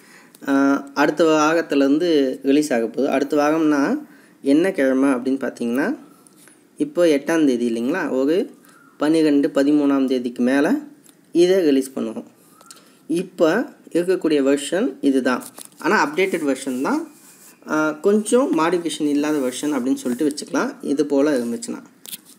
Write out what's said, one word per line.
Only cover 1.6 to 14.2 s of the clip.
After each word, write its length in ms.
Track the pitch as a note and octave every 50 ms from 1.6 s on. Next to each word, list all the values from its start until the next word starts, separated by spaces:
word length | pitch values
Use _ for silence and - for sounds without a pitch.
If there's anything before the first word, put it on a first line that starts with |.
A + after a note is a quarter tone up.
| D#3+ - D3+ C#3 C#3 C#3 C#3+ D#3 F3+ F3 D#3+ D3 C#3 B2+ C3 C3 -
release 300 | C3+ C3+ D3 D3+ - C3
ஆக 140 | A#2 A2+
போகுது. 220 | A2 - A#2 C3+ C#3+
அடுத்த 280 | - C3+ C#3 C#3+ D#3
வாரம்னா 640 | D3 C#3+ D3 D#3 D#3+ D#3+ D3+ D3+ C#3 C#3+ F3 B3 D4+ - - - - - - _ _ -
என்ன 300 | C3+ C#3 D#3+ F3 G3 F3+
கிழமை 380 | - C3+ C3 C3 C3 C3+ C#3
அப்படின்னு 280 | C3 A#2+ A#2+ C3 C3+ C3+
பார்த்தீங்கன்னா, 580 | C3 A#2+ - - B2 A#2 A#2+ C3 D#3 A3 D#4 - - - - _ _ _ _ _ - - _ _ _ _ _
இப்போ 300 | - D3+ C#3+ - E3+ F3
எட்டாம் 380 | E3+ D3 C#3 C#3 E3+ E3 E3 D#3
தேதி 260 | C3+ B2 A#2 A#2+ A#2+
இல்லைங்களா, 400 | A2+ A2+ A#2 C3 E3+ F#3+ E3 C#3
ஒரு 440 | - C3 C3+ C#3+ E3 G3 - - - - _ - - - _ _ _ -
பன்னிரெண்டு, 500 | C#3+ D3+ D#3+ D#3+ D#3 D3+ C#3+ C#3+ C#3 D#3
பதிமூணாம் 580 | - C#3+ C#3 C#3+ D3+ D3 C#3+ C#3 C#3 C3+ C3+
தேதிக்கு 360 | C3 C3+ B2+ A#2+ B2 A#2+ - B2
மேலே 280 | B2 C3+ C#3 D3 F3+ C4+ D4+ - - - - _ - - _ _ _ -
இதை 280 | E3 F3 F3+ F#3+ G3
release 300 | F3 D3 C3+ C3+ C3 C3 -
பண்ணுவோம். 320 | B2 A#2 A2 A2 A#2+ - - _ _ _ _ _ - - - - - - _ _ _ _ -
இப்போ 560 | D#3+ F3 F#3 - - - F3 D#3 E3+ A3+ D#4 - - - - -
இருக்கக்கூடிய 520 | - D#3+ F3 F#3 F#3 F3+